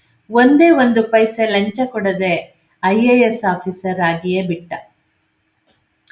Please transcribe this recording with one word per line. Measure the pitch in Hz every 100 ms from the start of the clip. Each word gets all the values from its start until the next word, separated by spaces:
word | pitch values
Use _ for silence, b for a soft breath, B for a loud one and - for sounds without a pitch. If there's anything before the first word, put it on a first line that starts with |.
| _ _ -
ಒಂದೇ | 226 254 294 339
ಒಂದು | 294 247 226
ಪೈಸೆ | 220 226 220 226 220
ಲಂಚ | 202 208 - 254
ಕೊಡದೆ | 220 196 185 185 165 - _ _ _
ಐ | 185 214 247
ಎ | 247
ಎಸ್ | 226 233 196
ಆಫೀಸರ್ | 180 190 180 190 180
ಆಗಿಯೇ | 170 165 180 185
ಬಿಟ್ಟ. | 180 165 - 170 - _ _ _ _ _ _ _ _ _ _ _ _